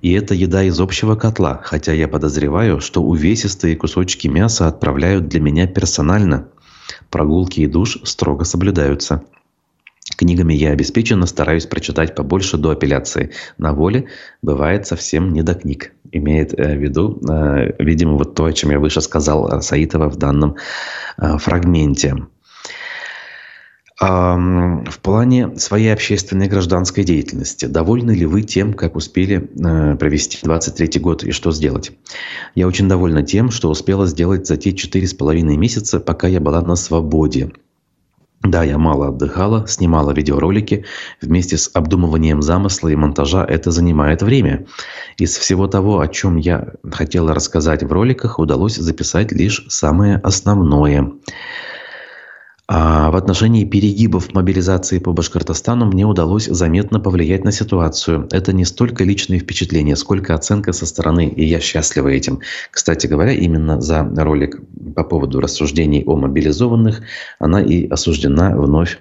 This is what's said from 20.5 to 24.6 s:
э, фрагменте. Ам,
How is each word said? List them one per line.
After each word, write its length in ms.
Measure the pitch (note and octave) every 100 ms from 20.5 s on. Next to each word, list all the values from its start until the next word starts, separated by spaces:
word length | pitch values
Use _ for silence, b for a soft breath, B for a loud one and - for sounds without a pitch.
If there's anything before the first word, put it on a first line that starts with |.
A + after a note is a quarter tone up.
| C#2+ B B B B B -
э, 200 | D#2+ D2+
фрагменте. 920 | - F2 F2 E2+ D2 C#2 C#2+ C2+ C#2 _ B B B B B B B B B B B B B B B -
Ам, 840 | F#2+ F#2 F2+ F2 F2 F2+